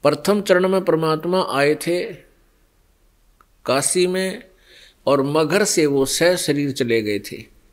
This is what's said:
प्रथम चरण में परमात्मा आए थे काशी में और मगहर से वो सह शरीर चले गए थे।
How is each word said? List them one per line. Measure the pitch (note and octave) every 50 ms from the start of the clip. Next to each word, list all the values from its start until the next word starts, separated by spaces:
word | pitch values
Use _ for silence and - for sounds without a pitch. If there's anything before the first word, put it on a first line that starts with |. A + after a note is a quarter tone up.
| -
प्रथम | D3 D3 C#3+ - - G3+ G#3
चरण | F#3+ - F#3+ F3+ F#3
में | F#3 F#3+ F#3+ F#3
परमात्मा | F#3 D#3+ D#3+ D#3+ D#3+ D#3 D#3 D#3 E3+ F3+ F#3 F3 -
आए | A2 C3+ C#3+ C#3+ D#3
थे | D#3 - E3+ F3 F3 - - D#3+ - - _ _ _ _ _ _ _ _ _ _ _ _ _ _ _ _ _ _ _ _ _ _ _ - _ _ _ _
काशी | - B2 C#3 C#3+ - - F3+ F3+
में | F3+ F3+ F#3 F#3+ F#3+ F#3 A#3+ - - _ _ _ _ - - - - _ _ _
और | - C#3 C#3
मगहर | C3+ C#3+ D3 D#3 D#3+ D3 E3 G3+ G#3+
से | G3 - - D#3
वो | D3 C#3 C#3 C3+
सह | C3 - - E3 F3 F3+
शरीर | E3+ - - C#3+ C#3+ C#3+ C#3+
चले | C3 - C3+ A#2 A2+ A2+
गए | G#2+ G#2 G#2 G2+
थे। | - - - A#2+ A2 - - - _ _